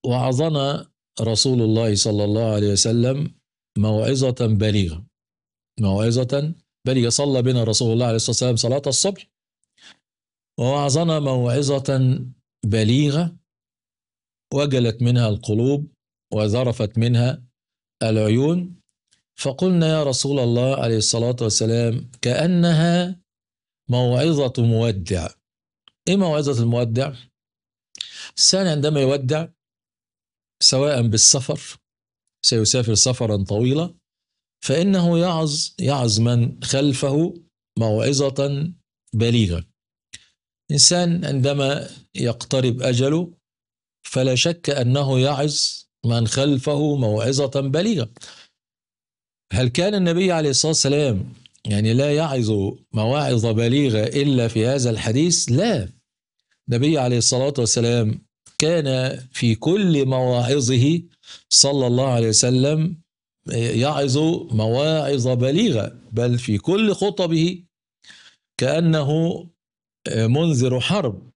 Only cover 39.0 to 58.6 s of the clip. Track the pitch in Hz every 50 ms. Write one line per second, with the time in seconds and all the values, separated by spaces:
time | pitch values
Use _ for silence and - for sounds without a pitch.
39 | _ _ - 110 117 117 117 120 107 90 85 82 85 _ _ _ _ _ _ _
40 | _ _ - - _ _ _ _ _ _ _ _ _ - 147 143 - - 175 175
41 | 175 175 170 175 175 - 139 135 127 143 143 143 139 135 139 160 - - - -
42 | - _ _ - 131 117 113 - - - - 131 127 127 113 - - 127 123 120
43 | 131 139 151 165 180 170 - _ _ _ _ _ _ _ _ _ _ _ _ _
44 | _ - - 131 131 131 127 123 - 170 170 170 - - 139 135 123 120 127 143
45 | 143 135 135 127 127 139 147 131 147 151 143 - - - - - - _ _ _
46 | - 117 117 117 117 107 - 135 139 147 143 127 131 151 147 143 151 151 147 139
47 | 127 107 107 107 107 127 139 135 143 131 - 143 139 135 131 156 190 226 226 156
48 | 113 104 _ - - - - - - _ _ _ _ _ _ _ _ _ _ _
49 | _ _ _ _ _ _ _ _ _ _ 101 - 127 123 123 170 170 208 214 202
50 | 180 170 165 175 196 185 175 160 156 143 131 - - 156 160 - - 135 143 147
51 | 151 135 113 92 - - - - _ - _ _ _ 110 104 101 107 110 117 127
52 | 139 147 147 147 160 156 135 127 117 107 110 101 98 101 - - _ _ - 113
53 | 110 113 131 147 143 135 127 113 104 117 110 110 117 117 127 143 147 131 110 107
54 | 107 - - 143 143 147 135 123 117 113 - 110 110 123 135 143 123 120 113 98
55 | - 117 110 135 160 180 160 - - - 120 143 202 240 208 131 87 82 - _
56 | _ _ _ _ _ _ _ _ _ _ _ _ _ - 117 117 135 151 165 143
57 | 127 123 123 120 110 - 131 127 131 143 - - 117 107 - 120 117 117 120 120
58 | 113 107 - - _ _ _ _ _ - _ -